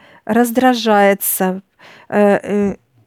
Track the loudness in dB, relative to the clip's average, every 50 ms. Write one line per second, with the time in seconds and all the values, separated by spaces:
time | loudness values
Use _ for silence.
0 | _ _ -20 -18 _ -4 -2 0 0 0 0 0 0 0 0 0 0 0 2 4
1 | 4 2 2 0 -2 -6 -4 -2 -2 -4 -4 -6 -10 _ _ _ -20 -20 -20 -20
2 | -14 _ -2 2 2 2 2 0 -2 -4 -4 -2 -2 -2 -4 -8 _ _ _ _
3 | _